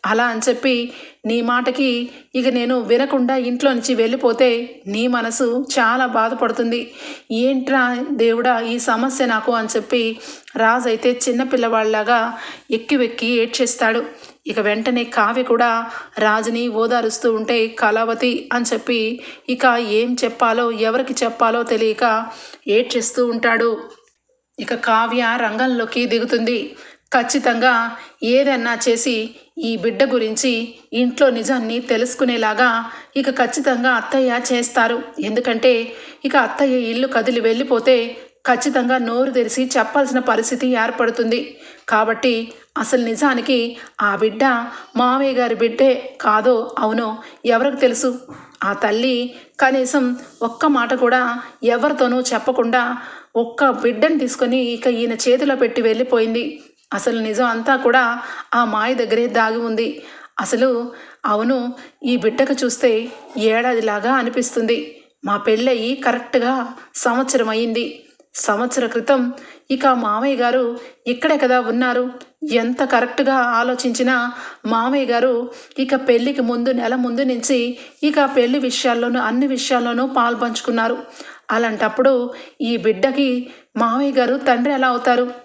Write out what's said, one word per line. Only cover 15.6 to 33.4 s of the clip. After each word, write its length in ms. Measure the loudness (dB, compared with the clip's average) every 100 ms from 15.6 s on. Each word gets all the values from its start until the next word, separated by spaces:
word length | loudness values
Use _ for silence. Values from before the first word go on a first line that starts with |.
| 2 0 -4 -12 -12 0
రాజుని 480 | 2 2 0 -2 -2
ఓదారుస్తూ 680 | 0 0 2 0 0 0
ఉంటే 340 | 0 0 0 0
కళావతి 840 | 0 2 2 0 0 0 -2 -4
అని 120 | -4 -2
చెప్పి 500 | -4 -2 -2 -2 -6 -12 -14 -6
ఇక 160 | 2 2 2
ఏం 400 | 2 0 0 0
చెప్పాలో 480 | -2 0 0 2 0
ఎవరికి 420 | 0 0 0 -2 -2
చెప్పాలో 400 | -2 2 2 2
తెలియక 640 | 0 0 0 2 0 0 -4 -12 -20 -12 0
ఏడ్చేస్తూ 580 | 0 2 -2 -2 0 0
ఉంటాడు. 540 | 0 0 2 0 -2 -8 -20 _ _ _ _ _ -14
ఇక 140 | -6
కావ్య 640 | -4 2 2 2 0 0 0
రంగంలోకి 640 | -2 0 0 0 -2 -2 0
దిగుతుంది. 720 | 0 0 0 0 -2 -4 -14 -20 -20 _ 0
ఖచ్చితంగా 800 | 0 0 0 2 2 2 -2 -8 -18 _
ఏదన్నా 540 | 2 4 4 0 -2 0 0
చేసి 460 | 0 0 -2 -6 -12 _ -8
ఈ 200 | -4 -2
బిడ్డ 260 | -2 0
గురించి 720 | 0 2 -2 -2 0 -2 -6 -14 _
ఇంట్లో 360 | -2 -2 4 2
నిజాన్ని 500 | 2 -2 -2 -2 -6
తెలుసుకునేలాగా 1120 | -2 -2 -2 0 0 2 0 2 2 2 -4 -14 -8 -4
ఇక 140 | -2
ఖచ్చితంగా 640 | 0